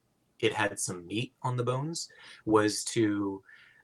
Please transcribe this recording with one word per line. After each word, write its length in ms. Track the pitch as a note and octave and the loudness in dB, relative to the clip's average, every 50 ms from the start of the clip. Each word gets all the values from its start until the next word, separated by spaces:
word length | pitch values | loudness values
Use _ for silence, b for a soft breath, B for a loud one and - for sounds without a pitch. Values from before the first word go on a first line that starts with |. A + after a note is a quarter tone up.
| _ _ _ _ _ _ _ _ | _ _ _ _ _ _ _ _
it 120 | - A2+ - | 0 0 0
had 260 | G#2+ G#2+ G#2 G2+ - | 2 -2 -2 -2 -4
some 280 | - - F#2+ F2+ E2+ | -6 -6 -6 -8 -8
meat 260 | E2+ G2 G#2+ B2 - - _ - | -6 -4 -4 -4 -6 -8 _ -4
on 140 | C3 B2 | -4 -2
the 60 | B2 A#2+ | 0 0
bones 460 | A#2+ F#2+ - C#3+ D#3 E3+ - - B B B B B B B B | 0 0 -2 -2 -4 -6 -6 -8 B B B B B B B B
was 360 | A2 G#2+ G#2+ G#2 G#2+ G#2 - - | 4 6 6 6 6 2 0 -4
to, 580 | - - A#2+ A2+ G#2+ G2+ G2+ G2+ G2 G2 G2 b b b b b b b b | -2 0 2 2 2 2 0 -2 -2 -4 -6 b b b b b b b b